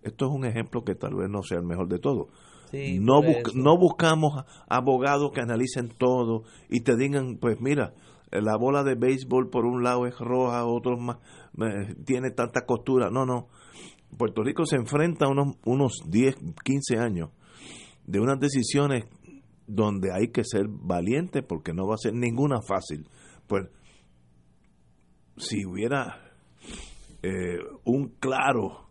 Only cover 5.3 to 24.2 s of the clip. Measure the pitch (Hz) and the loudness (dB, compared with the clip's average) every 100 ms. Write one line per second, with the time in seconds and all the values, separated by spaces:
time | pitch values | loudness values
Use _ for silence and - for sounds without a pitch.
5.3 | - 120 117 127 131 120 - 127 127 120 | -2 -2 0 -2 -2 -8 2 2 4 2
6.3 | 113 113 - - 123 117 120 139 143 127 | -2 -4 -20 -4 -2 2 4 4 0 -2
7.3 | 113 120 107 117 147 110 - - - _ | -2 -2 0 0 0 -2 -6 -20 -20 _
8.3 | 92 107 110 123 143 139 123 123 135 131 | -2 0 2 2 2 2 2 2 0 2
9.3 | 127 120 123 117 123 120 123 123 123 117 | 2 2 0 0 2 0 2 0 -4 -2
10.3 | 127 127 120 120 120 123 123 120 117 - | 0 2 0 0 0 0 -2 -4 -8 -12
11.3 | - - - 113 101 101 - - 127 131 | -20 -20 -4 -4 -2 -6 -10 -2 -2 -2
12.3 | 117 120 127 - 117 117 131 107 120 127 | -2 -2 -2 0 -2 2 2 2 0 0
13.3 | 123 - - - - - - _ - 117 | -2 -6 -20 -20 -20 -20 -20 _ -4 -2
14.3 | 104 113 143 160 139 113 143 165 165 139 | 0 -2 0 0 0 0 0 0 2 2
15.3 | 139 143 - - 127 135 - 78 95 131 | 4 0 -2 0 2 2 0 0 4 4
16.3 | 135 80 82 - 139 139 117 117 90 80 | 2 -10 -8 0 0 0 0 0 -2 -6
17.3 | _ - - - - - _ - 101 117 | _ -20 -20 -20 -20 -20 _ -4 0 2
18.3 | 139 143 135 120 143 143 131 110 - - | 2 2 2 2 2 2 0 -4 -16 -20
19.3 | - - _ - 104 107 101 95 90 120 | -20 -20 _ -8 0 2 2 -2 0 0
20.3 | 120 110 107 101 104 87 87 87 131 180 | 0 0 0 -2 -4 -2 0 0 -2 -2
21.3 | 185 165 85 80 82 95 107 113 110 120 | -6 -4 -8 -6 -4 -2 -2 -2 -2 -2
22.3 | 117 143 127 - 98 - 76 76 - - | 0 0 0 -2 -4 -4 -12 -12 -20 -20
23.3 | - _ 101 92 - - _ _ _ | -20 _ -2 -2 -14 -20 _ _ _